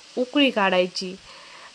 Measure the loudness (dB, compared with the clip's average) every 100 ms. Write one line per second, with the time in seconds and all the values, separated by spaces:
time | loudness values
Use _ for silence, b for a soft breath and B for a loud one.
0 | -10 -6 -2 2 2 2 0 2 0 -4
1 | -10 -12 B B B B B